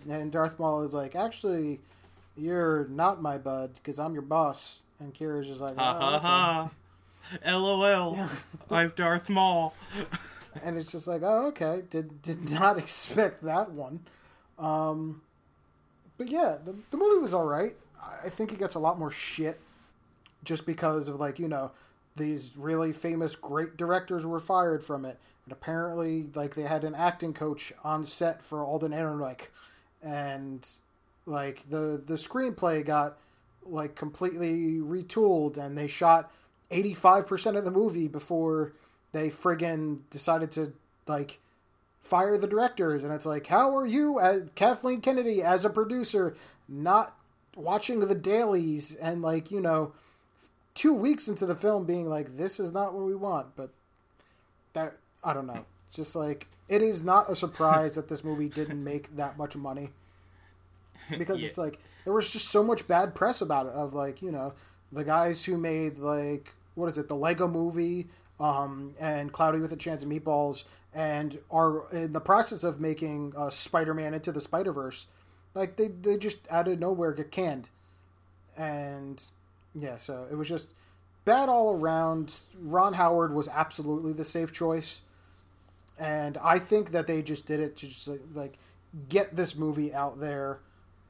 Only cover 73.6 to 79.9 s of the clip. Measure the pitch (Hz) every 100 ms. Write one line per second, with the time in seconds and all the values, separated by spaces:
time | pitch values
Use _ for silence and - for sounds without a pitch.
73.6 | - 170 160 160 156 156 165 147 147 165
74.6 | 190 143 131 - - _ _ _ _ 190
75.6 | 190 190 214 180 196 202 208 202 - 165
76.6 | 170 175 175 185 165 143 151 - 180 135
77.6 | 117 _ _ _ _ _ _ _ _ -
78.6 | 156 147 143 139 139 135 - _ _ _
79.6 | _ 156 147